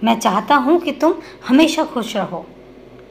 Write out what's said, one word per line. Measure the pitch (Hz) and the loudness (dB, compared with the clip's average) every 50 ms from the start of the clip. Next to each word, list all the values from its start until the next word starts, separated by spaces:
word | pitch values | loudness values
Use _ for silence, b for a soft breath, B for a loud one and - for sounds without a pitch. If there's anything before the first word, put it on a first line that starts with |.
| 220 | -2
मैं | 226 226 226 | 0 0 0
चाहता | - 220 185 208 - - 285 | 0 0 0 0 0 2 2
हूँ | 277 247 269 339 349 | 2 4 2 0 0
कि | - 294 302 | 0 -4 -4
तुम | - 294 330 370 B B B B B - - | 0 0 0 0 B B B B B -2 2
हमेशा | 254 285 320 - - 311 302 | 4 4 4 4 2 -2 -4
खुश | - - 247 214 - - | -4 -4 -6 -6 -6 -4
रहो, | 208 180 - 180 165 - - - - - - - - - - - - - - | -6 -6 -6 -8 -10 -12 -14 -20 -20 -20 -20 -20 -20 -20 -20 -20 -20 -20 -20